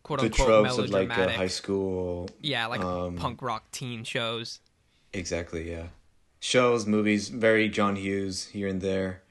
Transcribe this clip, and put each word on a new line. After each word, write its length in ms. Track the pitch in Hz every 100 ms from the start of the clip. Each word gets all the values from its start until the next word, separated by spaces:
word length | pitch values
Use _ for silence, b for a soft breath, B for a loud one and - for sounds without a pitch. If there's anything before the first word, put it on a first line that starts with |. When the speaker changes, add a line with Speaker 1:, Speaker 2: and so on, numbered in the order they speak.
Speaker 1:
quote 160 | - 143
Speaker 2:
The 60 | 113
Speaker 1:
unquote 200 | - 131
Speaker 2:
tropes 320 | 110 107 113
of, 120 | 98
like, 160 | 98 92
uh, 20 |
Speaker 1:
melodramatic. 260 | - 117 -
Speaker 2:
high 100 | 92
school, 840 | - - 98 95 92 90 87 90 -
Speaker 1:
Yeah, 260 | 151 123 113
like, 120 | 120
Speaker 2:
um, 360 | 92 90 90 87
Speaker 1:
punk 260 | 123 117
rock 260 | 127 110 -
teen 320 | - 131 117
shows. 560 | 113 127 113 117 113 - _ _ _ _ _
Speaker 2:
Exactly, 560 | 98 87 85 85 85 82
yeah. 200 | 85 85 - _ _ _ _
Shows, 480 | - 165 123 120 107
movies, 420 | 107 107 104 98
very 400 | 123 113 110 107
John 280 | 107 101 98
Hughes 500 | 98 98 98 92 -
here 220 | 104 98
and 120 | 95
there. 420 | 95 95 95 92 _